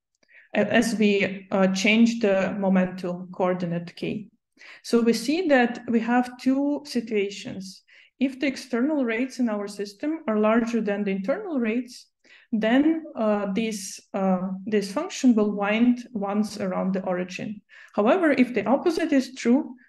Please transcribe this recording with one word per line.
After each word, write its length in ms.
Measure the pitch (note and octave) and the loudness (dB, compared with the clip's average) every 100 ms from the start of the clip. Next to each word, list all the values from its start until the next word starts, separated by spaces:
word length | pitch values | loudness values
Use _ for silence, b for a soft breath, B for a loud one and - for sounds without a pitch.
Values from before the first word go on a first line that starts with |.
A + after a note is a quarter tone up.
| _ _ b b b | _ _ b b b
a-, 180 | G#3+ G3+ A#3 | -2 2 2
as 140 | A#3 G3+ | 2 2
we, 480 | G#3 G3+ F#3+ - - | 4 4 0 -4 -4
uh, 180 | G3 F#3+ F#3+ | 2 2 2
change 280 | G#3+ A3 A#3 - | 4 6 4 4
the 340 | G3+ F#3+ F#3+ G#3 | 2 2 0 0
momentum 580 | G3 F#3 F#3 - F#3 F3 F#3 | 2 2 2 -2 -8 -8 -8
coordinate 580 | - F#3 F3+ F3 E3+ E3+ - | -4 -2 -2 -2 -6 -8 -10
k. 320 | E3 G#3 G3 _ _ _ B B | -8 -8 -10 _ _ _ B B
So 180 | - A#3 | -2 2
we 120 | A#3 | 2
see 360 | A#3 - D#4+ F4+ | 0 0 -2 2
that 240 | C4+ A#3 - - | 4 2 -2 -2
we 120 | A3+ | -2
have 380 | A#3 B3 B3 - | 2 0 0 -2
two 440 | C4 C4+ C#4+ C#4+ | 0 0 0 -2
situations. 1000 | - A#3+ A3+ G#3+ G3 G3 - F#3+ F#3+ - _ b b - | -4 -6 -2 -2 -2 -6 -12 -12 -14 -16 _ b b -4
If 220 | C4+ C4+ | -4 -2
the 80 | D4 | -4
external 560 | B3 - A#3 C#4 D4+ | -4 -6 -2 0 0
rates 340 | A#3+ A3+ C4 - | -2 -2 -4 -2
in 100 | A#3 | -2
our 200 | G#3 G3+ | -2 -6
system 420 | G#3 G3+ - D4+ D#4+ - | -8 -10 -8 -6 -6 -2
are 140 | G#3+ G#3+ | 0 4
larger 300 | A#3 A#3 A#3 G3+ | 2 2 -2 -2
than 160 | G3+ | -2
the 80 | G3+ | -2
internal 440 | G3 F#3+ F4 G#4 C#4+ | -4 -2 -4 -4 -2
rates, 340 | A3+ A#3+ B3+ - - _ b b b | -2 -2 -6 -12 -20 _ b b b
then, 540 | G#3+ A3 B3+ D4 D#4+ - | -2 2 4 4 0 -4
uh, 380 | - A3 G#3 G3 | -2 0 0 0
this, 480 | G3 A3+ G#3 F#3+ - - | -2 -2 -4 -10 -16 -8
uh, 360 | G3+ F#3+ F#3 F#3+ F#3+ - | -2 0 0 -2 -8 -2
this 240 | G#3 F#3+ | -2 -2
function 380 | D4 F4+ - C4 A3 | -4 -6 0 4 4
will 160 | G#3 | 2
wind 440 | G3+ G3+ A3 B3 A#3+ - | 0 0 2 2 2 -2
once 480 | G#3 G3 G#3 G#3 - | -6 -2 -2 -2 -2
around 320 | G3 F3+ F#3+ | -4 -2 -2
the 120 | F#3 | -2
origin. 580 | F#3+ F3+ F3+ - G#3 G#3+ _ B B | -2 -4 -4 -8 -10 -10 _ B B
However, 340 | - G#3 F#4 D#4+ | 0 4 4 4
if 160 | C4+ B3 | 4 4
the 140 | A3+ G3 | 2 0
opposite 460 | C#4 F4 E4+ E4 | 2 2 0 2
is 220 | C#4 B3+ | 2 0
true, 420 | - A#3 C4 D#4+ B | -2 2 2 0 B